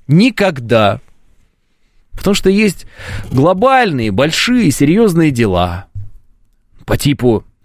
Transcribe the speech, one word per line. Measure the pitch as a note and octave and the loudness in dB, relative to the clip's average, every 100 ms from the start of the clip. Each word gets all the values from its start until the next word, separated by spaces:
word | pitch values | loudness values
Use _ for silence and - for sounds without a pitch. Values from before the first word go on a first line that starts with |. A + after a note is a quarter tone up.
| - | 0
Никогда. | D#3+ B3+ - G3 C3+ A2+ A#2 G2+ - - _ _ _ _ _ _ _ _ _ _ | 2 2 2 -2 -2 0 2 2 -2 -8 _ _ _ _ _ _ _ _ _ _
Потому | - F#3+ G3+ | -6 -2 0
что | F#3 | 0
есть | G3 G#3 - - - - - - | 2 0 -2 -12 -18 -14 -12 -4
глобальные, | B2+ D3+ F#3 B3+ C4 A3 C3+ A2 | 0 2 2 2 2 2 -2 -4
большие, | F#2+ D#3 - - B3 F3 | -2 -2 -2 -2 0 0
серьезные | A#2+ C#3+ G3+ A3 E3+ D#3 | 2 2 2 2 2 0
дела. | A#2+ A2 F2+ F2 F2 - - - - _ _ _ _ _ - - | 0 0 0 -2 -6 -12 -14 -14 -18 _ _ _ _ _ -16 -6
По | - | -2
типу, | D3 C3+ B2 G#2 - _ | -2 0 0 0 -4 _